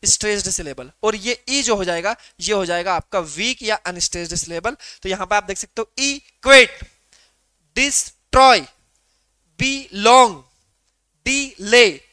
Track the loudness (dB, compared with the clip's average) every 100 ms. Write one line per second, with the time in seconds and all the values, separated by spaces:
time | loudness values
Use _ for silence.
0 | 0 -2 -2 -4 -4 -6 -8 -14 -18 _
1 | -4 -4 -4 -6 -4 -4 0 -2 -2 -4
2 | -4 -8 -10 _ -4 -2 -2 -4 -2 -4
3 | -4 -6 -6 -6 -6 -6 -4 -4 -6 -6
4 | -6 -6 -8 -8 -8 -6 -6 -8 -16 -14
5 | -8 -6 -2 -2 -2 -10 -10 -10 -10 -4
6 | -4 -4 _ _ 6 6 6 0 -20 _
7 | _ _ _ _ _ _ _ -4 -2 -2
8 | -6 _ _ 4 6 6 0 _ _ _
9 | _ _ _ _ _ _ -4 -4 -8 -2
10 | 4 6 6 2 -16 _ _ _ _ _
11 | _ _ -4 -4 -4 -10 0 4 4 2
12 | _